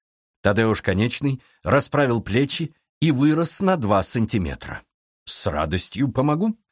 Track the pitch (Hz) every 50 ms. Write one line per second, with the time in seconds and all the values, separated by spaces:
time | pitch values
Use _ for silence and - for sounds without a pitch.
0 | _ _ _ _ _ _ _ _ - 98 101 113 113 110 104 - - - 92 95
1 | 113 127 - - 143 139 135 127 _ _ _ _ - - 123 143 135 - - 143
2 | 143 123 117 113 - - 98 127 143 135 - - 165 - _ _ _ _ _ -
3 | 156 160 139 127 143 151 156 165 170 - - - 202 185 190 156 110 98 104 95
4 | 92 - - 120 110 - - 104 87 71 65 - - - - - - _ _ _
5 | _ _ _ _ _ - - - - 85 73 76 80 76 87 90 - - - 104
6 | 143 127 - 131 131 147 147 165 208 226 214 - _ _